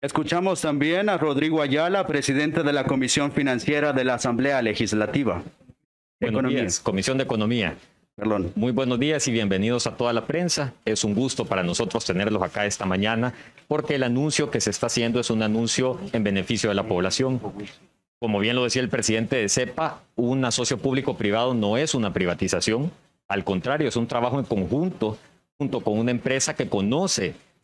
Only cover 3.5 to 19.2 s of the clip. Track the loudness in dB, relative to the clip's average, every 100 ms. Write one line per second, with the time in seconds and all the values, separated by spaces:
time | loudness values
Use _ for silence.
3.5 | 0 0 2 2 2 2 0 0 0 2
4.5 | 2 0 0 0 0 2 2 0 -2 -6
5.5 | -16 -20 -20 _ _ _ _ -2 0 2
6.5 | 0 0 -2 0 0 0 0 0 0 2
7.5 | 2 0 -4 -16 _ _ -4 0 0 0
8.5 | 0 0 2 2 2 2 0 0 0 2
9.5 | 2 2 0 -2 -2 0 0 0 -2 0
10.5 | 0 -4 -4 -4 0 0 0 0 -2 -2
11.5 | 0 0 0 0 -2 -2 0 2 0 -2
12.5 | -2 -2 -2 -2 0 2 0 -2 -4 -18
13.5 | -20 -4 -2 0 0 0 0 0 0 0
14.5 | 0 -2 -2 -2 0 0 0 0 0 2
15.5 | 0 0 0 0 -2 -4 0 0 0 0
16.5 | 0 0 0 0 0 0 0 0 0 -4
17.5 | -10 -14 -16 -20 _ _ _ -2 0 2
18.5 | 2 0 0 -2 -2 0 0